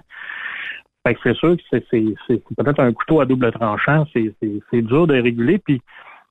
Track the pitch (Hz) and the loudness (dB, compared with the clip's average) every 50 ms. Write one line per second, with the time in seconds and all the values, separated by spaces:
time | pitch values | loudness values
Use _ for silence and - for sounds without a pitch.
0 | - _ - - - - - - - - - - - - - - _ _ _ _ | 0 _ -20 -18 -16 -14 -14 -12 -12 -12 -12 -10 -12 -12 -14 -14 _ _ _ _
1 | _ 127 113 - - 127 110 - - 165 175 170 - - - 117 - _ - 113 | _ -4 -4 0 0 0 0 2 2 2 2 2 -2 -2 -4 -4 -2 _ 0 0
2 | 110 110 101 - - - 120 104 - - 113 - 117 147 143 - 139 120 110 - | 0 0 -2 -6 -4 -2 -2 -2 -2 -8 -6 -2 -2 0 2 2 2 2 0 -2
3 | - - 160 156 135 123 131 127 127 117 113 113 117 107 104 98 - - 143 156 | -2 2 2 2 4 2 0 0 0 -2 0 -2 -2 -2 -2 -2 0 0 2 2
4 | 151 151 _ 120 110 107 101 _ - 107 104 104 - _ - 120 117 110 123 151 | 0 0 _ -2 -2 -2 -4 _ -6 -6 -6 -8 -6 _ 0 0 0 2 2 2
5 | 175 165 139 127 117 123 117 117 117 131 190 208 - - 143 120 - _ - - | 4 4 2 2 2 0 0 0 0 2 0 0 0 -2 -2 -2 -2 _ -20 -20
6 | - - - - _ _ | -20 -20 -20 -20 _ _